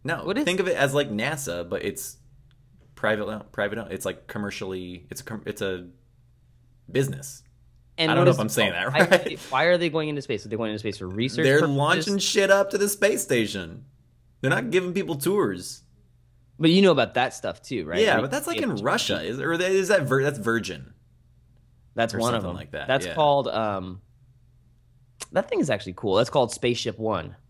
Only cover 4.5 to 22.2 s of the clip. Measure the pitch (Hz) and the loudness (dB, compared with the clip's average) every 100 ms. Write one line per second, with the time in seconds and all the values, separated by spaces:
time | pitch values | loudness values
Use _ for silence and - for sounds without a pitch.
4.5 | - 98 92 90 90 - - - 107 - | -6 -8 -8 -8 -12 -14 -14 -12 -10 -8
5.5 | 104 98 92 90 - _ _ _ _ _ | -6 -4 -4 -10 -20 _ _ _ _ _
6.5 | _ _ _ - 135 135 - - - _ | _ _ _ -2 0 0 -4 -12 -18 _
7.5 | _ - _ _ - 160 123 175 - - | _ -20 _ _ -2 2 6 6 4 0
8.5 | - 101 87 101 151 180 180 - - - | 2 0 0 0 2 6 4 4 -8 -2
9.5 | 131 165 175 170 156 151 147 - 107 104 | 2 4 4 2 -2 -2 -4 -4 -6 -4
10.5 | 110 113 107 110 98 92 98 127 143 135 | -4 -4 -4 -6 -6 -6 -2 -2 2 4
11.5 | 143 160 139 143 175 170 196 - 214 196 | 4 4 2 2 2 0 -2 2 2 6
12.5 | 196 196 202 202 - 202 233 - 127 104 | 6 4 0 0 2 2 2 0 0 2
13.5 | 98 82 87 - _ _ _ _ _ 131 | -4 -8 -14 -20 _ _ _ _ _ 0
14.5 | 185 254 180 180 180 165 147 151 202 123 | 0 2 0 2 -4 -4 -2 0 2 0
15.5 | 92 - - _ _ _ _ _ _ _ | -2 -10 -16 _ _ _ _ _ _ _
16.5 | - 165 190 196 143 113 127 123 - 104 | 2 4 8 6 6 2 0 -2 -2 -8
17.5 | - - 123 76 - 220 120 135 - - | -10 -8 -6 -2 2 4 2 0 -4 -4
18.5 | 330 269 117 113 196 - 87 82 127 139 | -4 -2 -2 0 0 -2 -4 -4 -4 -2
19.5 | 170 180 190 185 196 131 131 139 - 107 | 0 2 0 4 2 4 2 2 -2 0
20.5 | 113 95 78 65 - _ _ _ _ _ | 0 -2 -10 -14 -20 _ _ _ _ _
21.5 | _ _ _ _ - 117 127 | _ _ _ _ -2 -2 0